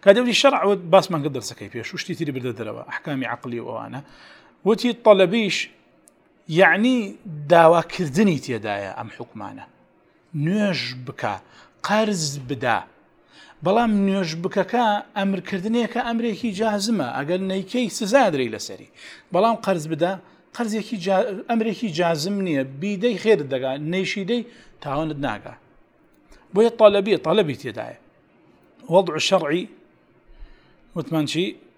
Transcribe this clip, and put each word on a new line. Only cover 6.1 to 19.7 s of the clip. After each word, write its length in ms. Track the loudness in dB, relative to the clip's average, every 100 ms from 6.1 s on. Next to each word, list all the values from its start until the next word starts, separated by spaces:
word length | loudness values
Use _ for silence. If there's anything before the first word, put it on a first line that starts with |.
| _ _ _ -4
یعنی 680 | 4 4 6 2 2 -2 -8 -14 -12 4
داواکردنی 880 | 8 8 8 2 -4 -2 2 4 2 -2
تێدایە 460 | -6 -4 -4 -6 -10
ئەم 120 | -12 -12
حکمانە. 480 | -16 -12 -14 -14 -20 _ _ _ _ _ _ -4 -2
نوێژ 360 | 0 0 -2 -6 -10 -12
بکە، 300 | -8 -6 -6 -12 -20 -20 _ -2
قەرز 380 | 0 2 0 -4 -6 -8
بدە. 300 | -4 0 0 -2 _ _ _ _ -20 -20 -6 0
بەڵام 260 | 2 2 2 2
نوێژ 240 | 0 -2 -4
بکەکە 420 | -4 -2 0 2 2 0 -4 -4
ئەمرکردنێکە 840 | -2 -2 -4 -6 -2 -2 -2 -4 -4
ئەمرێکی 440 | -2 -2 -4 -6 -2
جازمە، 480 | -2 -2 -2 -2 -2 -4
ئەگەر 240 | -4 -2 -2
نەیکەی 360 | -4 -4 -4 -4 -4
سزا 280 | 0 2 2
درەی 160 | 0 -4 -6
لەسەری. 340 | -12 -16 -18 _ -20 -20 _
بەڵام 220 | 0 2 0
قەرز 200 | -2